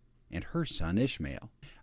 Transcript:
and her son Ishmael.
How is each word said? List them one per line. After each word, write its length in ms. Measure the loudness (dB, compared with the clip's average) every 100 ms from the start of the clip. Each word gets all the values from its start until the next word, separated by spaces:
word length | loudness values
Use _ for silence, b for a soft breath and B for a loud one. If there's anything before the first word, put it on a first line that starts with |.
| -20 -20 -6
and 140 | -6
her 220 | -2 -2 0
son 320 | 2 4 4
Ishmael. 520 | 4 2 -4 -6 -10 -18 B B